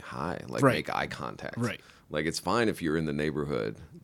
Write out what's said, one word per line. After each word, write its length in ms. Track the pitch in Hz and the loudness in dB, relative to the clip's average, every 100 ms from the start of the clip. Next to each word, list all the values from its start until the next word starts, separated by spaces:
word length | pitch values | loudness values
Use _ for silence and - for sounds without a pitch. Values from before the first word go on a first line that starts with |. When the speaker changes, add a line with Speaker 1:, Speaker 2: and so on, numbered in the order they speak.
Speaker 1:
hi, 380 | - 60 78 76 60 | -8 -6 -4 -4 -4
like, 160 | 58 | 4
Speaker 2:
Right. 120 | 135 | 6
Speaker 1:
make 200 | 85 - | 6 0
eye 120 | - 73 | -2 -2
contact." 500 | - 65 52 - - | -4 -8 -8 -8 -4
Speaker 2:
Right. 240 | 117 90 - - - | -2 -4 -12 -20 -6
Speaker 1:
Like, 160 | 76 78 | 0 0
it's 120 | 82 | 0
fine 300 | - 107 113 | 2 4 4
if 140 | 82 | 2
you're 160 | 85 80 | 2 2
in 80 | 78 | 2
the 80 | |
neighborhood, 640 | 73 76 73 71 65 53 55 - 170 | 2 0 0 0 0 -2 -6 -12 -14